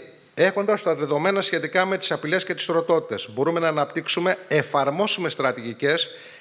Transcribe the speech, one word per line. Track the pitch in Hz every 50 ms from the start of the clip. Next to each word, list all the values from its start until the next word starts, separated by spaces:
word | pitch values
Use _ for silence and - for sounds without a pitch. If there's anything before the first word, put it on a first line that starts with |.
| - - - - - _ _
έχοντας | - 160 190 185 202 202 214 214 202
τα | - 180 160
δεδομένα | 139 151 139 147 143 160 190 196 196
σχετικά | 185 - - 165 151 151 - 185 185
με | 190 190 185
τις | 185 -
απειλές | 165 143 - 151 170 185 185
και | - 175
τις | 147 -
τροτότητες, | - 165 165 165 - 170 160 156 - 110 95 - -
μπορούμε | 107 120 139 160 170 170
να | 165 160
αναπτύξουμε | 156 151 143 143 - 170 156 - - 180 175 185 180 - - -
εφαρμόσιμες | 147 156 - - - 143 135 139 143 170 208 214 - - 180 156
στρατηγικές | - - 135 127 123 127 113 117 113 - - 143 151 170 - - - - - - - -